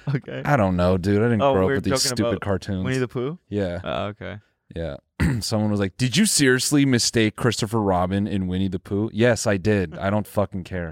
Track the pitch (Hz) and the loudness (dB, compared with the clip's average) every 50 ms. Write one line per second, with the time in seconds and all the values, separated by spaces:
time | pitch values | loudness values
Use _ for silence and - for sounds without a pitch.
0 | - - 135 139 - - 131 131 135 - 147 131 101 95 92 90 87 90 95 95 | -6 -4 -4 -4 -4 -8 -10 -6 -2 0 2 2 4 2 2 2 2 2 2 2
1 | 85 98 101 101 110 120 120 107 139 139 135 95 95 - 139 135 - - 139 131 | 2 2 2 2 2 2 2 4 4 4 4 4 2 2 2 0 0 0 0 0
2 | - - 127 117 107 117 110 92 - 101 98 90 - - 98 92 95 127 131 131 | 0 -2 0 0 0 0 0 -2 -2 -2 -2 -2 -2 -4 -4 -4 -2 -2 0 -2
3 | 127 113 - 131 120 135 165 180 _ _ 101 104 101 90 87 87 - - 65 64 | -2 -2 -4 -6 -6 -6 -8 -10 _ _ -4 -2 -2 -2 -4 -6 -6 -6 -6 -4
4 | 95 101 104 - 92 92 95 107 - _ _ _ _ _ - - 82 80 71 - | -6 -6 -8 -10 -12 -14 -14 -14 -16 _ _ _ _ _ -10 -8 -8 -8 -8 -12
5 | - _ _ - 151 - 139 113 92 - 113 104 107 107 104 101 101 95 - - | -16 _ _ -2 -2 -2 -2 -2 -4 -2 -2 0 0 0 0 0 0 -2 -2 -2
6 | 123 127 107 - 214 - - - 147 131 127 127 - - 147 147 139 139 127 117 | -2 0 2 2 2 2 2 4 4 4 4 4 2 2 2 4 4 4 4 2
7 | - - - 117 110 107 - - - 123 104 - - 104 117 113 104 98 92 87 | 2 2 2 2 2 2 0 0 0 0 0 0 -2 -2 0 0 2 2 2 2
8 | 90 90 95 98 101 110 95 101 92 90 92 92 98 98 90 90 - - 101 98 | 2 0 0 0 -2 -2 -2 -2 -2 -2 -2 -2 -2 -2 -4 -6 -6 -4 -4 -2
9 | 107 113 - 104 113 123 117 101 - 113 104 95 82 107 107 101 92 82 78 87 | -2 -2 0 2 2 2 2 2 0 -2 -2 0 2 2 2 2 0 -2 -4 -4
10 | 90 98 101 107 101 - - - 101 - - 95 85 - 92 90 87 82 | -2 -2 -2 -2 -2 -2 -2 -2 -2 -2 -4 -8 -10 -8 -8 -8 -8 -8